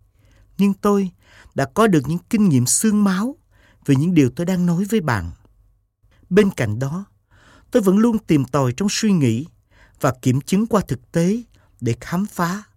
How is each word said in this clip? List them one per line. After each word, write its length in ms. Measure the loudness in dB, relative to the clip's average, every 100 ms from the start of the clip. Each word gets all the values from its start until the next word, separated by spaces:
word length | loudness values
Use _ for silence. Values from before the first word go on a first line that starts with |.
| _ _ _ _ _ -2
Nhưng 160 | -2
tôi 360 | 0 0 0 -2 -8 _ -20 -10
đã 100 | -6 -2
có 120 | 0 2
được 220 | 2 0
những 100 | -6 -2
kinh 180 | 0 2
nghiệm 180 | 2 2
xương 380 | 0 0 2
máu 320 | 2 0 -4 -8 _ _ _ _ 0
về 100 | 0
những 180 | 2
điều 160 | 2 2
tôi 160 | 0 -4
đang 200 | -2 0
nói 180 | 0
với 160 | -2 -2
bạn. 300 | -2 -4 -4 -12 _ _ _ _ _ _ _ _ -2
Bên 200 | 2 2
cạnh 280 | 0 -4 -4
đó, 260 | -6 -8 -12 _ _ _ _ _ _
tôi 120 | 0
vẫn 160 | 2 2
luôn 200 | 2 0
tìm 260 | 0 0
tòi 280 | 0 0 0
trong 160 | -2 -4
suy 220 | -2 0
nghĩ 340 | 2 2 0 -6 _ _ _ _ _
và 140 | -4 -2
kiểm 180 | -2 -2
chứng 260 | -2 -2 0
qua 160 | -2 -4
thực 240 | -8 _
tế 300 | -2 -2 -2 -8 _ _ -8
để 140 | -6 -6
khám 260 | -6 -6 -6
phá, 360 | -6 -6 -6 -14